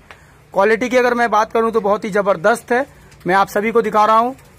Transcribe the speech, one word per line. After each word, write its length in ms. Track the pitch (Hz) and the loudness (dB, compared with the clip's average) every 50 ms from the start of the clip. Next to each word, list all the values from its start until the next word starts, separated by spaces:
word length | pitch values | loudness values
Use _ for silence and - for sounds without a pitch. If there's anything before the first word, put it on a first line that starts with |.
| - _ - - - _ _ _ _ _ - | -14 _ -20 -20 -20 _ _ _ _ _ -2
Quality 360 | 180 196 214 226 208 254 247 | 0 2 2 2 0 -2 0
की 80 | 240 | 0
अगर 160 | 254 247 247 240 | 0 2 2 0
मैं 160 | 240 240 226 | 0 -2 0
बात 200 | 208 208 220 220 - | 0 0 0 0 -2
करूँ 180 | 233 226 233 | -2 -2 0
तो 100 | 214 226 | -2 -2
बहुत 240 | 196 202 202 208 226 | 0 0 -2 -2 -4
ही 40 | 220 | -4
ज़बरदस्त 600 | 180 208 196 202 190 170 156 208 233 233 - - | -4 -2 0 0 -2 0 0 0 0 0 -2 -4
है, 140 | 240 247 285 - - - - - - - - | -2 -2 -2 -6 -10 -20 -20 -20 -20 -10 -4
मैं 100 | 175 185 | 0 0
आप 120 | 196 196 190 | 0 0 0
सभी 220 | - 208 208 226 | -2 -4 -2 0
को 100 | 202 233 | 0 0
दिखा 240 | 214 214 208 214 214 | -2 0 0 2 2
रहा 120 | 214 220 | 4 4
हूँ। 180 | 226 233 247 269 - - - - | 2 2 0 -6 -10 -20 -20 -20